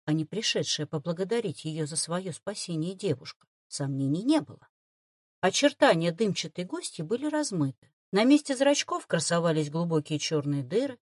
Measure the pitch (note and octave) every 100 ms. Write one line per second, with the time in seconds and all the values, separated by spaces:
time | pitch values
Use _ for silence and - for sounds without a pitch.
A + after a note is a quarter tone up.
0 | - D#3 D#3 G3 - G3 D3 - D3 D#3
1 | E3+ E3+ F#3+ A#3 G#3 - D#3 D#3 D3 D#3+
2 | - F3 F#3+ - F#3+ G#3 - D#3+ E3+ F#3+
3 | G3 C3 - - _ _ _ - C#3 C3+
4 | C3+ D#3+ B3 D#4 - - _ _ _ _
5 | _ _ _ _ F#3 - C#4+ - C4+ E3+
6 | E3+ E3+ G#3+ - D#3 - F3+ F4 - -
7 | D#3 B3 D4+ D4+ C#4+ F#3 C#3 - _ _
8 | _ F#3+ A#3+ D4 - B3+ C#4 C#4+ - F4
9 | - E3+ D3 E3+ E3+ D#3 D3 D#3+ E3+ D#3+
10 | D3 D3+ - D#3 C#3+ C#3+ B2+ G3+ C#4 B3